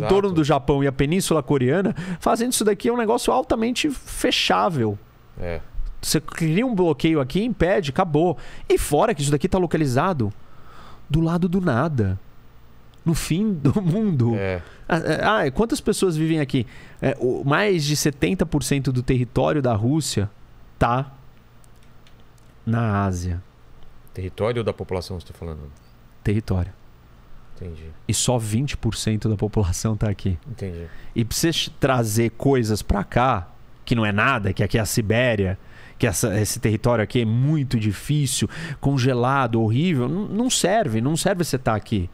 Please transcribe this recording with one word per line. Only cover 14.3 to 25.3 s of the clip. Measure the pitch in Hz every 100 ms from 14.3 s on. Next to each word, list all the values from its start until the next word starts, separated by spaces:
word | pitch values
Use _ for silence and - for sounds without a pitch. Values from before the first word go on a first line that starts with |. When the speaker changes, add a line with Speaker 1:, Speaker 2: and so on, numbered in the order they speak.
| 107
Speaker 2:
É. | 95 90 - - -
Speaker 1:
Ah, | 165
ah, | - 156 175 220
ah, | 147
quantas | 156 226 294
pessoas | - - 190 156
vivem | 160 160
aqui? | 131 139 110 - - -
É, | 135 -
o, | 127 101
mais | 135 156 208 175
de | 143 147
setenta | 151 - 170 190
por | 160 147
cento | - 139 135
do | 127
território | 123 127 117 127 147 156
da | 127
Rússia | 107 117 156 - - 98 - - - - -
tá | 120 123 135 - - - - - - - - - - - - - - -
na | 117 117 117 101
Ásia. | 98 87 90 87 - - - - - - -
Speaker 2:
Território | - 92 - 107 120
da | 107
população, | - - 92 - 92
você |
tá | -